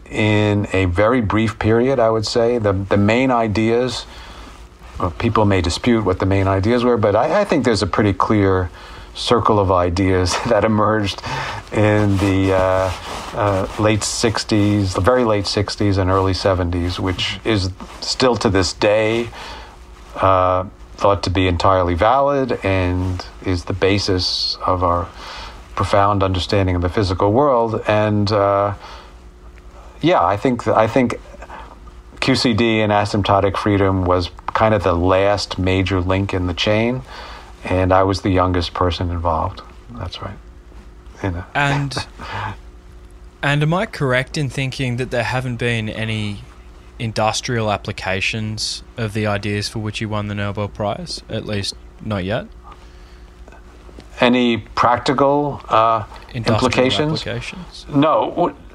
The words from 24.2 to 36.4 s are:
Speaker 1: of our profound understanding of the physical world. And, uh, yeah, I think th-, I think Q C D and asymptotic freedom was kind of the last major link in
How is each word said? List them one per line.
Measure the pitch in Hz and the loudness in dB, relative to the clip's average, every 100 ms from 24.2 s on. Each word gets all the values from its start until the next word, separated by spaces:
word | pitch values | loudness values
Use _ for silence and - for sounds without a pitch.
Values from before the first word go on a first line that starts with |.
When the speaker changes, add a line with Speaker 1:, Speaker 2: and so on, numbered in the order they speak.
| 87 - - - - | 0 -2 -4 -4 -2
Speaker 1:
of | 90 | 0
our | 87 87 87 - - - - - - - | 2 0 -2 -10 -16 -14 -14 -16 -12 -6
profound | 98 101 101 104 | 0 4 4 2
understanding | 95 92 - 104 92 87 | 0 0 0 0 2 0
of | |
the | 87 | 0
physical | 113 95 92 101 | 0 0 2 2
world. | 113 147 123 113 107 - | 4 4 2 0 -2 0
And, | 107 107 104 101 | 2 2 2 2
uh, | 107 101 101 101 98 - - - - - - - - - - - - | 2 2 2 0 -4 -12 -18 -20 -20 -20 -20 -20 -20 -20 -20 -20 -4
yeah, | 156 170 87 | 2 4 4
I | 101 | 2
think | 139 120 | 0 0
th-, | - 110 | 2 2
I | 113 | 4
think | 135 120 - - - - - - - - - - - | 2 0 -2 -10 -20 -18 -18 -18 -20 -20 -20 -20 -6
Q | - | 0
C | 123 131 110 | 2 2 2
D | 117 110 | 2 2
and | 107 | 2
asymptotic | 104 104 107 98 101 98 95 | 2 2 0 2 2 2 0
freedom | - 101 98 95 90 | 0 2 2 2 2
was | 90 87 - - | 0 0 -8 -6
kind | - 110 | 0 2
of | 110 | 2
the | 95 87 | 2 2
last | 90 95 98 101 - - | 2 4 2 0 -2 -4
major | 92 92 92 95 | 0 0 0 0
link | 90 95 98 | 0 0 0
in | 95 | -2